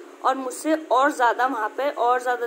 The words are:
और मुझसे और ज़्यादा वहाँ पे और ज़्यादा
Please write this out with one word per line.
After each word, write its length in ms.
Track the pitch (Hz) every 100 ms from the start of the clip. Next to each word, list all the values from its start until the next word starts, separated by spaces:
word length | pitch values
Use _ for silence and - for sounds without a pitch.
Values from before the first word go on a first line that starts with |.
| - - 247
और 100 | 262
मुझसे 400 | 254 247 302 311 311
और 200 | 240 285
ज़्यादा 340 | 285 233 214 254
वहाँ 220 | 247 214 233
पे 120 | 277 - 240
और 140 | 247
ज़्यादा 240 | 247 240